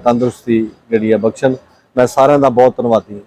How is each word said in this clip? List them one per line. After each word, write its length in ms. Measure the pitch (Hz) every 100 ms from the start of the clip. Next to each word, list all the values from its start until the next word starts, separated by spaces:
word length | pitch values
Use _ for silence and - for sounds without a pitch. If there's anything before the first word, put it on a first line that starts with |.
ਤੰਦਰੁਸਤੀ 640 | 123 120 123 - 123 113 110 - _
ਜਿਹੜੀ 220 | 113 110
ਆ 60 | 110
ਬਖਸ਼ਣ। 360 | 110 - 135 127 - _ _ 127
ਮੈਂ 100 | 123
ਸਾਰਿਆਂ 320 | - 135 147
ਦਾ 100 | 139
ਬਹੁਤ 240 | 117 127 113
ਧੰਨਵਾਦੀ 360 | 120 110 92
ਹਾਂ। 80 | 101